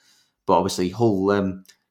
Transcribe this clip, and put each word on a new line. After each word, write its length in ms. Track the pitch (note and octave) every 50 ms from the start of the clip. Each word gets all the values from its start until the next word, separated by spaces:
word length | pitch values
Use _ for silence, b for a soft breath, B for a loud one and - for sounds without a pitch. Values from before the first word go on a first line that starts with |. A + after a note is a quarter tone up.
| _ _ _ _ _ _ _ _ _ -
But 100 | F#2+ E2+
obviously 320 | F2+ F#2+ - - F2+ F2+
Hull, 400 | F#2 G#2+ A#2+ A2+ G#2 F#2+ F#2+ G2
um, 340 | G2+ G2+ G2 F#2+ F#2+ F#2+ - b b b b b